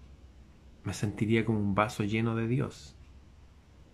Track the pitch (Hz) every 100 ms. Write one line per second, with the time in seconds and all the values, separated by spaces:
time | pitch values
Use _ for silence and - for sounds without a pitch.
0 | - - - - - - - - 101 -
1 | 104 - 107 113 110 107 101 98 107 -
2 | 104 110 117 113 113 127 110 - - -
3 | - - - - - - - - -